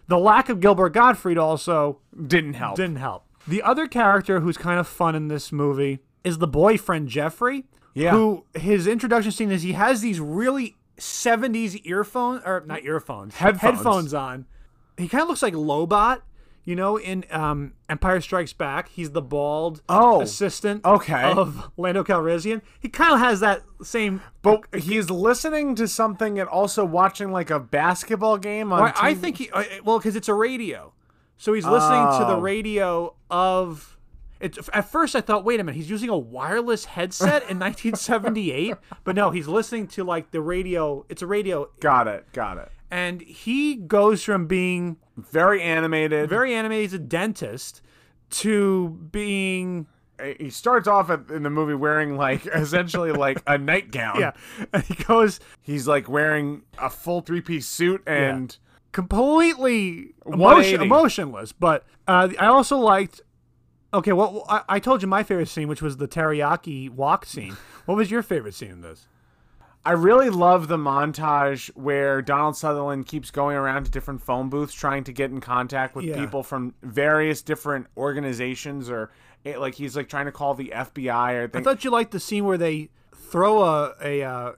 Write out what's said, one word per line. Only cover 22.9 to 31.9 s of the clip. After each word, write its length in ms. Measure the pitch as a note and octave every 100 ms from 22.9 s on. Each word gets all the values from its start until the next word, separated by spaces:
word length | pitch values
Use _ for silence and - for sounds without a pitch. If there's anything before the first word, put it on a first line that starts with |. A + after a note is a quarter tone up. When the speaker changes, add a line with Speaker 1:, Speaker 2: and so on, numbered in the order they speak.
| - E4 C4
Speaker 1:
has 220 | B3 G3+
that 220 | G#3 F3+ - -
same 400 | - A#3 G#3 F#3+ - -
Speaker 2:
But 220 | G3+ G#3+ -
he's 340 | - D#3 A3 E3+
listening 640 | F3+ G#3+ A#3+ D#4+ D4+ C#4+ A3
to 100 | A3+
something 520 | - A3 F#3+ A3 G3+
and 80 | F#3
also 360 | F3+ G3+ -
watching, 460 | F#3 E3+ F#3+ - G3+
like, 200 | F#3 D#3+
a 100 | D3+
basketball 800 | B2 D3 E3 F3+ - G#3+ A3 G#3
game 340 | G3+ G#3 G#3+
on 100 | F3+
Speaker 1:
Well, 100 | A3+ -
I 140 | A#3+
Speaker 2:
T 40 |
V. 60 | D4+
Speaker 1:
think 160 | F4 C#4
he, 140 | B3
uh, 120 | F#3 G#3 G3
well, 160 | G#3 A3+
'cause 160 | A3 G#3+
it's 120 | -
a 60 |
radio. 580 | G#3 A#3 B3+ G#3 G2+ D2+ _ _ _ _ _
So 140 | -
he's 140 | A3 D#3+
listening 400 | - D3+